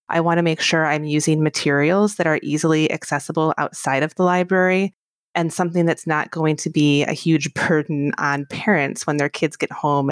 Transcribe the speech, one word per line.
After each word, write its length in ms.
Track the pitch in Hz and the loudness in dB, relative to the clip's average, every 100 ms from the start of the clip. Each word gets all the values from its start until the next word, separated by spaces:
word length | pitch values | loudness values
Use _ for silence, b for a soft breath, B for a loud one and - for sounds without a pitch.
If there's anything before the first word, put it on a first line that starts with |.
| - | -4
I 100 | 165 | 0
want 180 | 170 170 | 2 2
to 40 | |
make 180 | 170 160 | 2 0
sure 240 | - 165 156 | 0 0 0
I'm 200 | 151 151 | 0 0
using 360 | 151 156 156 | 0 2 2
materials 720 | 156 - 151 143 151 196 208 208 | 0 0 0 2 4 2 2 0
that 120 | 165 | -2
are 120 | 151 | 0
easily 500 | - 151 160 156 156 | -2 0 2 2 2
accessible 640 | - - 143 - 160 156 - | -2 -4 -6 -4 -2 0 0
outside 460 | 147 - 139 135 | -4 -4 -2 0
of 120 | 156 - | -2 0
the 80 | |
library 720 | 180 180 180 185 185 185 190 - _ _ _ 175 | 0 2 2 2 2 2 -2 -6 _ _ _ -4
and 180 | 165 | -2
something 320 | - 175 175 170 | -2 -2 2 0
that's 220 | 160 160 | 0 -2
not 240 | 151 - | -2 -4
going 240 | 165 156 151 | -2 -2 0
to 120 | 160 | -2
be 340 | 156 147 143 | 2 4 4
a 100 | - | 0
huge 400 | 143 170 156 156 | -2 0 0 0
<laughs> 140 | - - | -4 0
burden 460 | 156 147 147 143 - | 0 0 -2 -2 -2
on 280 | 147 143 143 | -2 -4 -6
parents 600 | - - 180 139 - - | -6 0 0 0 -4 -4
when 100 | 147 | 0
their 120 | 143 | -2
kids 260 | - 156 - | -2 -4 -2
get 160 | 160 | -6
home 400 | - 151 143 139 | -2 0 2 0